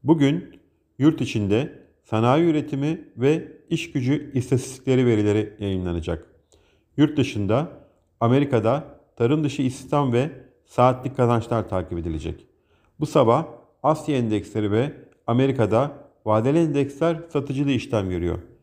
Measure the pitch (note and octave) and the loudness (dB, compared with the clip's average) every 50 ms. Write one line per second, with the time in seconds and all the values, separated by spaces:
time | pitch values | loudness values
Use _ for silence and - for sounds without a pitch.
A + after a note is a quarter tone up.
0 | - B2+ E3 D#3 C#3+ C3+ D3+ F3 - - - - _ _ _ _ _ _ _ - | 4 2 4 4 4 2 2 0 -6 -10 -20 -20 _ _ _ _ _ _ _ 2
1 | C3 D#3 D#3+ D#3+ C3 A#2+ - A#2 G#2 G2 G2+ A2+ C#3+ - - - - _ _ _ | 2 2 2 2 -4 -4 -2 -2 0 2 2 0 0 -2 -8 -18 -20 _ _ _
2 | _ _ - A2 A2+ A#2+ C3 D#3 F3 E3+ D3+ D3+ C#3+ D3 C#3+ C3+ C#3 D3+ D#3+ - | _ _ -2 2 4 4 4 4 4 2 2 0 -2 -4 -6 -4 -2 -4 -4 -6
3 | - - _ - A#2+ C#3 D#3 E3 - - - - _ _ E3 D#3+ - - - C#3+ | -10 -16 _ -2 0 2 2 0 -2 -10 -18 -20 _ _ -6 -6 -6 -6 -6 -4
4 | A#2+ B2+ C#3+ D3 - - - B2 A#2 - C#3 B2 B2 - - - - C3+ C3 B2+ | 0 0 -2 -2 -4 -4 -4 -4 -2 0 0 -2 -2 -4 -14 -10 -2 0 2 2
5 | B2+ A#2+ A2+ G#2+ G#2 G#2 G2+ G#2+ G#2+ G#2 - - G#2 G2 F#2+ F#2 F2+ F2+ E2+ E2+ | 4 4 4 4 4 2 2 2 0 -4 -8 -8 -6 -4 -4 -2 -2 -4 -4 -4
6 | D#2+ F2 E2+ D#2 - _ _ _ _ _ _ _ _ _ _ _ _ _ _ - | -4 -4 -6 -6 -8 _ _ _ _ _ _ _ _ _ _ _ _ _ _ 2
7 | D3 D3 D3+ D3 B2+ - - A2 G2+ F#2+ G#2+ C3 D#3 - - - - _ _ _ | 2 2 2 -2 -2 -2 -2 -4 0 0 0 0 0 -4 -10 -20 -20 _ _ _
8 | _ _ _ _ A#2 A#2 B2 C#3 D3 C#3+ - A2+ G#2 A2 B2+ D3+ - - - - | _ _ _ _ 0 2 2 2 2 2 0 0 2 0 -2 -2 -4 -10 -20 -20
9 | _ _ _ - A#2 A#2+ D3 D#3+ D3+ C#3+ - - C3+ B2+ B2+ - - - - D3 | _ _ _ -2 0 0 2 0 0 -4 -2 -2 -4 -4 -4 -6 -8 -2 -2 0
10 | C#3+ C3 A#2 A#2+ C3+ D#3+ - - - - _ _ _ _ - - B2 B2+ B2+ B2 | 0 2 2 0 0 -2 -6 -12 -20 -20 _ _ _ _ 0 4 4 4 4 0
11 | - C3 B2+ - B2 A#2 A#2+ A2+ G#2 - A#2+ A2+ A2 - F#2+ F#2 F2 E2 F2+ E2+ | -6 -10 -2 0 0 2 2 0 0 -2 -4 -4 -4 -2 -4 -6 -4 -4 -8 -8
12 | E2 F2 D#2+ D#2 D#2 E2 D#2+ - - _ _ _ _ _ _ _ _ _ _ _ | -6 -6 -8 -6 -8 -8 -10 -12 -18 _ _ _ _ _ _ _ _ _ _ _
13 | D3+ D3 - D#3 B2+ A2+ A#2 D3 D#3+ - - - _ _ _ _ - C#3 D#3+ D#3 | -8 0 2 4 6 6 4 2 2 -4 -12 -20 _ _ _ _ 0 0 0 0
14 | - - D3 C3 A#2 A2 G#2+ G#2 G#2 - - A2 G#2+ G2+ G2+ A2+ C3 C#3+ - - | -2 -2 -2 0 0 0 0 -2 -2 -4 -4 -2 -2 0 2 0 0 -2 -6 -14
15 | - - _ _ _ - A#2 B2 C3 C#3 B2+ C3 A2 G2 G#2+ A2+ C3+ C#3+ C#3 - | -20 -20 _ _ _ 0 2 2 2 2 2 0 0 2 2 2 2 0 -4 -12
16 | - - _ _ _ G#2+ G#2+ A2 A2+ C3+ C#3+ E3+ E3+ D#3 C#3 C#3+ C#3 C#3 C#3 - | -20 -20 _ _ _ 0 0 2 2 2 2 2 2 2 2 0 -2 -2 -2 -2
17 | D#3+ E3+ E3+ D#3+ - - - D3 B2 - C3+ C3 D3 C#3 C3+ A#2 - - - G#2+ | -2 -2 -2 -4 -8 -6 -6 -6 -4 -4 -4 -4 -2 0 -2 -2 -2 -2 -2 -2
18 | G2 F#2+ F2+ E2+ F2 E2+ E2+ F2 - - - _ | -2 -2 -4 -2 -2 -2 -4 -6 -8 -14 -20 _